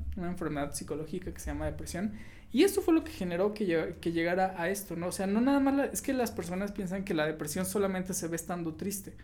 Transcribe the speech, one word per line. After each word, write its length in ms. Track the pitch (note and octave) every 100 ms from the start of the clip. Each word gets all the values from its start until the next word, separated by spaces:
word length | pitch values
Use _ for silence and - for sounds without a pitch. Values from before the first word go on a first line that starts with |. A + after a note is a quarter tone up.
| - -
una 100 | F3
enfermedad 460 | F3 D#3 D3 C#3+
psicológica 600 | - - D3+ D#3 F3+ E3+
que 60 | -
se 80 | D3+
llama 180 | D3 D3+
depresión, 480 | D3 D#3+ E3+ G#3 - - - -
y 120 | A#3
eso 200 | G4 G4
fue 100 | F4
lo 100 | D#4+
que 80 | -
generó 420 | - F3+ F3 G#3 G#3+
que 100 | F#3+
lle-, 300 | E3 E3 -
que 120 | E3+
llegara 420 | E3 E3+ F#3 F#3+ F3+
a 80 | E3+
esto, 260 | G3+ - E3+
¿no? 120 | F3
O 40 |
sea, 140 | E3+ F#3+
no 160 | G#3+
nada 180 | C4 C#4
más 140 | C#4
la, 120 | C#4 A#3+
es 180 | G3+
que 100 | -
las 160 | B3+ A3+
personas 400 | - F3 F3+ G3+
piensan 320 | G3+ F3+ G3
que 120 | G3 D#3+
la 100 | D#3
depresión 400 | D#3 D3+ F#3 F#3
solamente 480 | G#3+ F#3+ F#3 F#3
se 140 | F3+ E3
ve 80 | E3
estando 400 | - F3 E3 D#3
triste 400 | G3 G3 - -